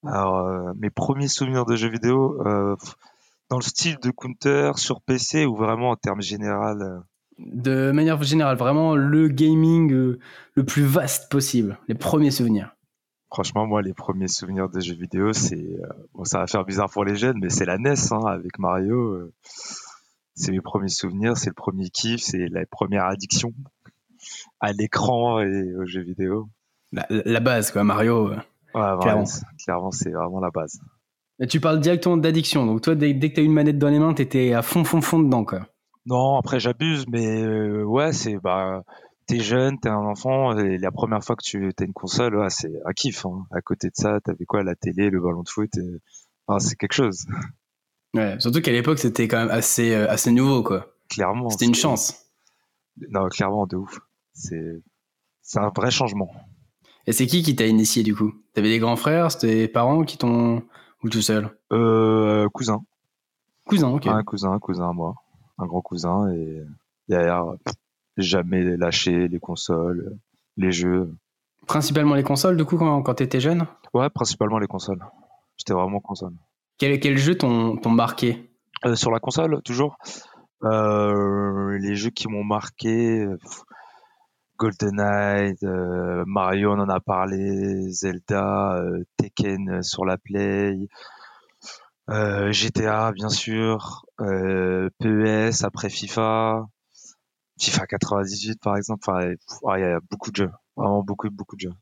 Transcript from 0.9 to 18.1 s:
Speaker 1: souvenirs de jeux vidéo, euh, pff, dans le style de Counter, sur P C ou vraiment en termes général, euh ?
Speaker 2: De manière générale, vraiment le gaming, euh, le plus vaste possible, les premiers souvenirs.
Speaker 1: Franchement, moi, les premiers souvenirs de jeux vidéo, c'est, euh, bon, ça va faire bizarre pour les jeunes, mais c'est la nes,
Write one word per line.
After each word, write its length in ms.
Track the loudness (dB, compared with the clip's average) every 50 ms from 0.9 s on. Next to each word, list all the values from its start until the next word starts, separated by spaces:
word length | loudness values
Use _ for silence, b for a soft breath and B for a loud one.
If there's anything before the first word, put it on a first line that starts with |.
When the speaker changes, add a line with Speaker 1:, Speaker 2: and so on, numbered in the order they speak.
| -2 -2 0 0 0 0 0 -2
Speaker 1:
souvenirs 380 | -2 -2 -2 0 0 -2 0
de 100 | 0 0
jeux 140 | 0 0 -2
vidéo, 520 | -4 0 0 2 4 4 2 2 0 -2 -2
euh, 300 | 0 0 0 0 -2 -2
pff, 200 | -4 -8 -18 -18 b b b b b b b b b _ _
dans 80 | -4 -2
le 60 | -2
style 340 | -4 -4 -2 -2 -2 -4 -2
de 100 | -4 -4
Counter, 600 | -4 -4 -8 -12 -12 _ 0 2 2 4 2 2 0
sur 260 | -2 -2 -4 -4 -6
P 160 | _ -2 0 0
C 280 | 0 0 0 2 2
ou 100 | 2 2
vraiment 360 | 0 0 0 0 0 0 -2
en 40 | -2
termes 260 | -2 -2 -4 -4 -4
général, 600 | -4 -6 -6 -6 -4 -4 -2 -2 -2 -2 -2 -4
euh ? 180 | -6 -8 -8 -12 -16 _ _ _ _ _ _ -20
Speaker 2:
De 540 | -18 -12 -10 -4 -2 0 0 2 2 2
manière 320 | 4 4 4 4 2 2 0
générale, 320 | 2 2 4 4 4 2
vraiment 400 | 2 2 2 2 4 4 4 4
le 320 | 4 4 4 4 4 4 4
gaming, 640 | 4 4 4 6 6 6 6 6 6 6 6 6
euh, 280 | 4 4 2 2 0 -4 B B B B B B B
le 120 | 0 0
plus 180 | 2 2 2 2
vaste 460 | 4 4 2 2 2 -4 -6 -6 0
possible, 480 | 0 0 0 2 2 2 2 0 -2 -6 -6 -6
les 60 | -6
premiers 360 | -4 -2 0 4 4 4 4
souvenirs. 440 | 4 2 2 2 2 0 -2 -6 _ _ _ _ _ _ _ _ _ _ _ _
Speaker 1:
Franchement, 380 | -6 -6 -6 -2 -2 -2 0 0
moi, 140 | 0 0
les 120 | 0 -2 -6
premiers 360 | -8 -6 -6 -4 -4 -2 -4
souvenirs 400 | -4 -6 -6 -6 -4 -2 -2 -2
de 100 | -4 -6
jeux 160 | -6 -6 -8
vidéo, 380 | -8 -10 -8 -4 -2 0 0 0
c'est, 240 | 0 -2 -2 -4 -6
euh, 300 | -8 -8 -10 -10 -12 -14 -14 -18 -20 -20 _
bon, 100 | -12 -8
ça 160 | -4 -2 -2
va 80 | -2 0
faire 160 | -2 -2 -2
bizarre 260 | -2 -2 -2 -2 -2
pour 140 | 0 -2 0
les 140 | 0 0 0
jeunes, 200 | 0 0 0 0
mais 80 | -2 -2
c'est 160 | -2 -2 0
la 120 | 0 -2 0
nes, 160 | 0 0 0 0 0 -2